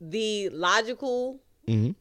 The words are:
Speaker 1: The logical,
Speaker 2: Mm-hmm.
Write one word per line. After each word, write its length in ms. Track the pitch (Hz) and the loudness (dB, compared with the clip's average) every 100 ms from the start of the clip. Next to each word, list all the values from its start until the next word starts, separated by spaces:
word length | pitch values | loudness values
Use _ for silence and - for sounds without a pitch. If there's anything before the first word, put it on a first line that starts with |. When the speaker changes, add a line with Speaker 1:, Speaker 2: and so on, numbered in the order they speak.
Speaker 1:
The 480 | 160 214 220 208 196 | -8 -4 -2 -2 -4
logical, 880 | 147 180 214 226 247 277 247 254 269 _ _ - | 0 4 4 2 -4 -2 -2 -2 -8 _ _ 0
Speaker 2:
Mm-hmm. 240 | 113 117 202 | 2 2 -2